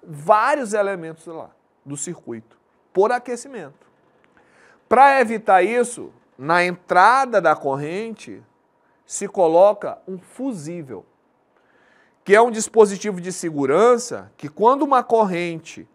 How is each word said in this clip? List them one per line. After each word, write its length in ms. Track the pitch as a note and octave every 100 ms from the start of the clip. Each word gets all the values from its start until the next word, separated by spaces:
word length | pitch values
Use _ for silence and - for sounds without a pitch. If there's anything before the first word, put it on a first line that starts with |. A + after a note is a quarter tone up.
vários 680 | - D3 D#3+ G#3+ B3 D4+ A3+
elementos 520 | G#3+ G3 F#3+ D#3+ D#3+ -
lá 240 | D#3+ A2+ _ _ _
do 120 | C#3 C#3+
circuito, 600 | - E3 - A#2 - _ _ _ _
por 200 | F#3 G#3+
aquecimento. 720 | B3 B3 A#3+ C#4 B3 C#3+ - _ _ _ _ _ _ _ _ _ _ _
Pra 320 | A#3 C#4 C4+
evitar 420 | A#3 A3+ - F#3+
isso, 500 | F#3+ A#3+ A#3+ - E2+ - _ -
na 280 | C#3 F3
entrada 760 | F3+ F3 - F3+ G3+ C4 C4 G#3+
da 140 | E3
corrente, 880 | D3+ C#3+ C3+ D3 F#3 A3+ G#3+ - G2+ A#2 _ _ _ _ _
se 240 | _ - G3+
coloca 720 | G3+ E3 E3+ G3+ G#3 C#3+ - -
um 100 | F#3
fusível, 880 | - - C4+ G3+ D3 F3 C3+ G2 - _ _ _ _ _ _ _ _ _ _ _
que 100 | -
é 80 | G#3
um 80 | A#3+
dispositivo 720 | A3 G#3+ A3+ G#3 G3 G#3 F3+
de 100 | F3
segurança 1000 | F3+ E3+ D3 C3+ D#3 A#3 A#3+ - A2 G2 _
que 120 | C#3+
quando 340 | - A3 C#4
uma 220 | C#4+ C4
corrente 840 | - A3+ G3+ E3+ F3 E3 D#3+ - -